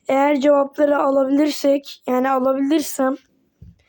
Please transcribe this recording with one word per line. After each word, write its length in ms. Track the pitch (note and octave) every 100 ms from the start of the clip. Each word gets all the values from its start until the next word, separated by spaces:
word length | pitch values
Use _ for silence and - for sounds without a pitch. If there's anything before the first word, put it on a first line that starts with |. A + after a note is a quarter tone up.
| -
Eğer 320 | C4+ C#4+ D4
cevapları 580 | C#4+ C#4+ C#4 - D4 C#4+
alabilirsek, 1040 | C#4 C4+ C4+ C#4 D4+ - C#4 C#4 - - -
yani 240 | B3+ C4
alabilirsem 880 | C4+ C4 C4+ C#4 D#4 - - C4 C#4+ _ _ _ _ - -